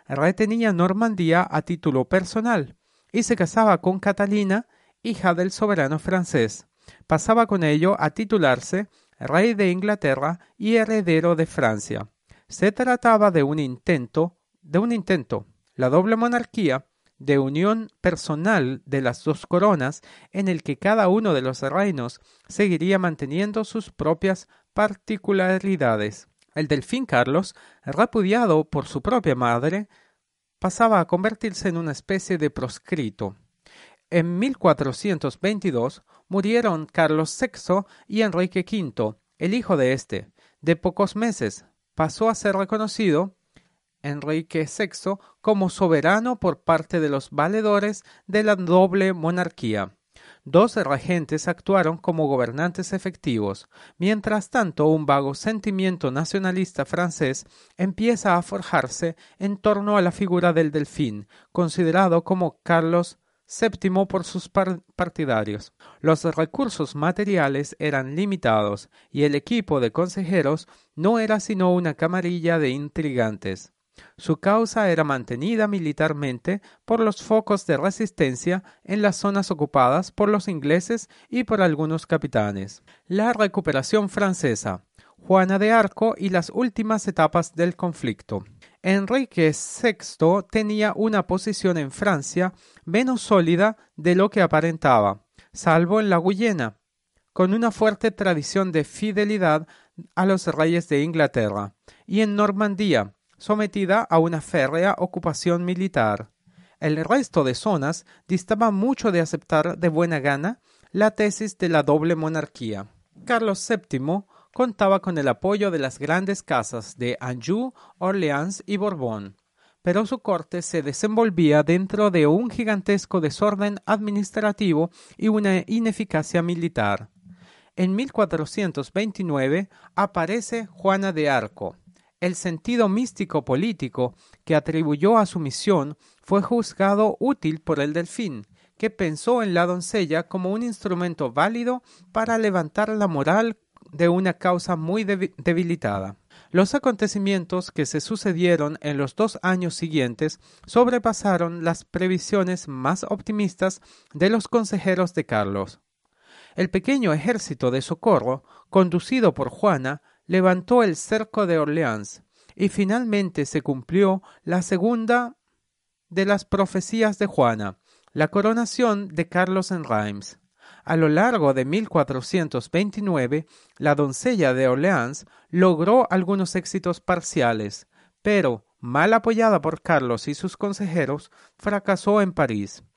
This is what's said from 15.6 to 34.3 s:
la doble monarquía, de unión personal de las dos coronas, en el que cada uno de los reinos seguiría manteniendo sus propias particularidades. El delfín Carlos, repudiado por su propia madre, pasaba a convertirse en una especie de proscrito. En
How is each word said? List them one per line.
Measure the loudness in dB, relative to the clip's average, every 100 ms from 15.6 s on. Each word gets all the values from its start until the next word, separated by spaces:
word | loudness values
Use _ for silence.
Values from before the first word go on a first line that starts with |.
| _ -2
la | 2
doble | 4 4 2
monarquía, | 0 -2 -4 -2 0 0 -6 _ _ _
de | 2 2
unión | 2 0 0 0 -4 _
personal | -2 -2 -4 -2 0 2 0 -4 -4
de | -2
las | -2 -2
dos | -4 -4 -2
coronas, | 2 2 2 -2 -6 -16 -20 _
en | -4 -2
el | -2
que | -4 -4
cada | 0 2 4
uno | 2 2
de | 0
los | -2 -4
reinos | -4 0 -2 -2 -6 -10 _ _ -10
seguiría | -2 0 2 2 2
manteniendo | 0 -2 -4 -4 -2 -4
sus | -6 -8 -10
propias | -4 -2 0 0 -4 -8 _ _
particularidades. | -2 -2 -2 -8 -6 0 0 2 0 0 0 2 2 -2 -6 -18 _ _ -6
El | -2
delfín | -2 -2 -4 0
Carlos, | 0 2 0 -2 -10 -20 _
repudiado | -6 0 0 2 2 2 4 2 2
por | -4 -6
su | -6
propia | -2 0 0 0
madre, | 2 2 0 -4 -6 _ _ _ _ _ _ _
pasaba | -6 2 4 4
a | 2
convertirse | 0 0 -4 -6 -4 -4
en | -2
una | -4
especie | -8 -6 -6 -4 -2
de | -2
proscrito. | -2 -8 -10 -8 -4 -4 -6 -8 -8 _ _ _ -20 -20 _ _
En | 0 0